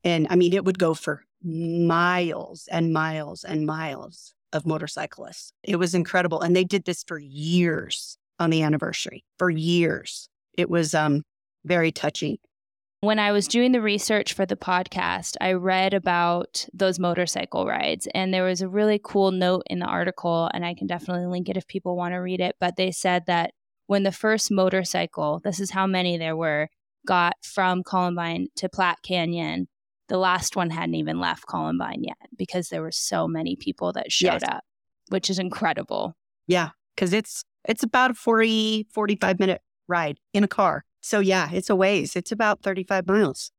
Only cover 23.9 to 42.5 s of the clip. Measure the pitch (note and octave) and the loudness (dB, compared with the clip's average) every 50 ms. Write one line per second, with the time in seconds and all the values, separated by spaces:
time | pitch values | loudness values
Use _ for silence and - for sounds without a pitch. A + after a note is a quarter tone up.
23.9 | G3 G3+ G3 F#3+ F#3 - - G#3+ A3 G#3+ - - G#3 F#3+ F#3+ F#3 F#3+ F#3+ F3+ - | 2 2 2 0 0 0 2 2 2 2 2 0 2 4 4 4 2 2 0 0
24.9 | - F3+ E3+ E3 - - D#3 D3+ D3+ E3+ - G3+ F3 F#3 G3 F#3 - F#3+ F#3+ F#3+ | -2 -2 -2 -2 -4 -4 -2 -2 -2 -2 -4 -4 -4 -4 -6 -2 0 0 2 2
25.9 | F#3+ F#3 F3+ F3+ F3 E3 E3 D#3+ D#3+ D#3+ E3 D#3+ D3+ D3 D3+ D#3 _ _ _ _ | 2 2 2 0 0 0 -2 -2 -2 0 0 0 2 0 0 -2 _ _ _ _
26.9 | _ _ _ - F#3 F3 F3 F3 - _ - - - G3+ F#3 F#3 F3+ F#3 F3 - | _ _ _ 2 4 4 4 2 0 _ -12 -6 -2 0 2 2 2 0 -2 -2
27.9 | - F#3 F3+ F3 F3 F3 E3+ E3 E3 F3 - - _ - - F3+ - - F#3 F3 | 0 0 0 0 -2 -2 -4 -4 -2 -4 -4 -6 _ -6 -6 -6 -2 0 0 0
28.9 | E3+ _ - - F#3 F3+ E3 E3 F3 E3+ D#3+ D#3 D#3+ - - - _ _ _ _ | 0 _ -4 -2 -2 0 0 0 -2 -2 -4 -4 -4 -6 -6 -8 _ _ _ _
29.9 | _ _ _ - - F#3 F#3+ F#3 F3+ F#3 G3 - - G3+ F3+ E3 D#3+ E3 E3+ E3+ | _ _ _ -4 -2 0 2 2 2 0 -2 -4 -2 -2 -2 -2 -2 -4 -4 -4
30.9 | E3 D#3+ - D#3 - - - E3+ E2+ - - - - - D#2 D#2 E2 F2 - - | -2 -4 -4 -4 -4 -2 -2 -2 -4 -4 -8 -8 -6 -6 -4 -2 -4 -4 -4 -6
31.9 | - - - - - _ - - - - F#3 - - F3+ E3+ - F3 E3 D#3+ D3 | -6 -8 -8 -10 -10 _ -18 -20 -10 -10 -8 -4 -4 -6 -6 -4 -8 -8 -8 -6
32.9 | - - - - G3 E3+ E3 E3 E3 D#3+ E3 E3+ F3+ - - - - - - F3+ | -6 -6 -4 -2 -2 -2 -2 -2 -2 -2 -2 -4 -6 -4 -6 -8 -6 -4 -4 -4
33.9 | F3 - - - - - F3+ F3+ E3 E3 - - - - _ _ _ _ _ _ | -4 -4 -6 -2 0 2 2 2 2 0 -2 -4 -6 -6 _ _ _ _ _ _
34.9 | _ _ _ _ F#3+ F#3+ - - F#3+ F#3 F#3 F3+ - - G#3+ E3 D#3 - D3 - | _ _ _ _ -4 -2 -2 -2 -2 -2 -4 -6 -4 -2 -2 -2 -2 -2 -6 -6
35.9 | - - - - - _ _ _ _ _ _ - F3+ F3+ E3 D#3 - _ _ _ | -4 -4 -4 -6 -8 _ _ _ _ _ _ 0 2 2 2 -2 -6 _ _ _
36.9 | _ - G3 F3 F#3 A3 G#3+ - - - - _ _ _ _ - A3+ - - A3 | _ -4 0 0 0 0 -2 -4 -12 -14 -14 _ _ _ _ -4 0 0 0 2
37.9 | - B3+ B3+ B3+ A#3 - - A#3 A3+ A3 A3+ A3+ A3 A3 G#3+ A3 A3 G#3+ G#3+ _ | 4 4 4 4 2 0 0 2 4 4 4 4 4 2 2 0 0 -2 -4 _
38.9 | - A3 G#3+ G#3 G#3 - - F#3 F#3+ F#3 G3+ F#3+ F3 - _ _ _ _ _ - | -4 -2 0 0 0 2 2 0 2 2 2 0 0 -2 _ _ _ _ _ -2
39.9 | F3+ E3+ D#3+ D3 D3 _ _ _ - G3+ G#3 F#3+ - - G3 F3 D3+ D3+ - _ | 0 0 0 -2 -6 _ _ _ 2 2 2 2 4 2 2 2 2 -2 -8 _
40.9 | _ _ - - - G#3 G3 F#3+ F#3+ F#3 D#3+ D3+ F3 F#3 F#3 - G#3 F#3 F#3+ G3 | _ _ -6 0 2 2 4 4 4 4 2 0 -2 -4 0 2 4 4 6 4
41.9 | G#3 F3 - C#3+ - F#3 F3+ - A3+ G#3 A3+ G#3 | 4 2 0 -2 -4 -6 -4 -4 -2 0 2 2